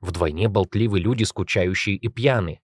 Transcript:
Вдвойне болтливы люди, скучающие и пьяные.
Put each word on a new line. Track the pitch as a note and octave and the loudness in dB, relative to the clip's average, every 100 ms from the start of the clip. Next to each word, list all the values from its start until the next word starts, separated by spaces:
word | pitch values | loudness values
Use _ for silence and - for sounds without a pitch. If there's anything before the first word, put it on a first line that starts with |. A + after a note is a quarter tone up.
Вдвойне | F#2 E2+ E2+ D2+ G#2+ | -6 0 0 2 2
болтливы | G2+ F#2 G#2 A2+ G2+ | 2 2 2 2 2
люди, | F2 A#2+ | 0 0
скучающие | G#2+ - F#2+ - F2+ F#2 - G2 | 0 -2 -2 0 0 0 -2 -2
и | A2+ | -4
пьяные. | - B2 B2+ F2 D2+ _ | -2 0 2 0 -6 _